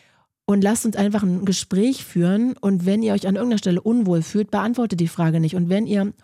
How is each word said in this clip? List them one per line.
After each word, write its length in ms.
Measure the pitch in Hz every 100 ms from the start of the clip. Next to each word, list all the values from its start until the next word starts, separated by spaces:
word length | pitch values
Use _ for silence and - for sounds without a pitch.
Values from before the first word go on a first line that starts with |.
| _ _ _ _ -
und 160 | 202
lasst 240 | 196 226 226
uns 80 |
einfach 300 | 202 202 208
ein 200 | 190 180
Gespräch 600 | 196 180 - 190 240 262
führen. 500 | - 180 170 202 247 -
Und 260 | 196 190 180
wenn 160 | 208
ihr 100 | 220
euch 140 | 202 190
an 80 |
irgendeiner 240 | 190 247 214
Stelle 240 | 190 180
unwohl 400 | 214 240 196 170
fühlt, 300 | 160 208 208
beantwortet 480 | 202 208 247 233 175
die 80 | 165
Frage 320 | - 160 165
nicht. 160 | 160 180
Und 120 | 175
wenn 200 | 196 226
ihr 240 | 202 202 -